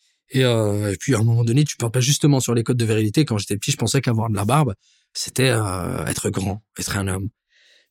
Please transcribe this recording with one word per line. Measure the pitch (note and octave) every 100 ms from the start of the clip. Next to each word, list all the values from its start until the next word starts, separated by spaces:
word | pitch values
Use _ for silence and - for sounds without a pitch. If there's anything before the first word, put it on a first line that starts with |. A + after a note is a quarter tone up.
| _ _ _
Et, | C3
euh, | B2+ A2+ G#2 G2+ G#2
et | F#2+
puis | - A2+
à |
un |
moment | A2+ A#2
donné, | A#2 B2+
tu | D3+ -
perds | A#2
pas | B2+
justement | B2 D3 D3+ C3+
sur | B2
les | A#2+
codes | A2+ A#2+
de | A2+
virilité. | A2 G#2+ C3 D3
Quand | G#2
j'étais | - G2+
petit, | -
je | -
pensais | A2 C#3
qu'avoir | B2+ A2+ A2+
de | G2
la | G#2
barbe, | C#3+ C3+ G2 _ _ _
c'était, | - - - C3
euh, | A2+ G#2+ F#2 F2 F2+ D3+
être | - G#2+
grand, | G2 F#2+ G2+ _ -
être | - G2+
un | F#2+
homme. | F#2+ G2+ _ _ _ _ _ _